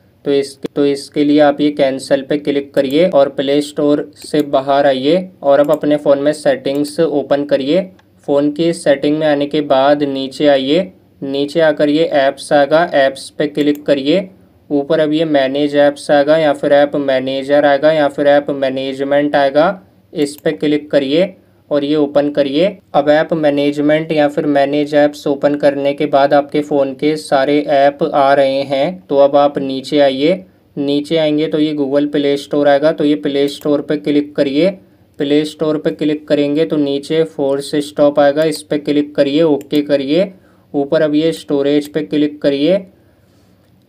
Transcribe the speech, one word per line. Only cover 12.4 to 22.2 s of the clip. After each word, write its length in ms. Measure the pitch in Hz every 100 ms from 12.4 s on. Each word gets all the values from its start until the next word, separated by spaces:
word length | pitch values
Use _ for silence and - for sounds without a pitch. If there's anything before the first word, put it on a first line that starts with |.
| -
आएगा, 300 | 147 143 156 175
ऐप्स 440 | 151 135 135 -
पे 180 | - 151
click 360 | 147 147 147 -
करिए। 440 | 143 135 170 190 - _ _ _
ऊपर 300 | 147 143 160
अब 120 | 156
ये 120 | 151 165
manage 500 | 143 131 139 147 143
apps 340 | 143 143 -
आएगा 260 | 147 143 160
या 140 | 156
फिर 200 | 143 151
ऐप 220 | 143 143 151
manager 680 | 139 131 131 135 135 143 147
आएगा 260 | 139 151
या 160 | 156 143
फिर 200 | 143 143
app 220 | 143 143
management 840 | 143 135 131 135 135 139 143 147 147
आएगा, 300 | 139 139 165 190 - _ _
इस 220 | 175 143 -
पे 160 | 170
click 380 | 151 156 147 147
करिए 440 | 147 135 151 190 - _ _ _
और 120 | 147
ये 120 | 143 151
open 340 | 143 147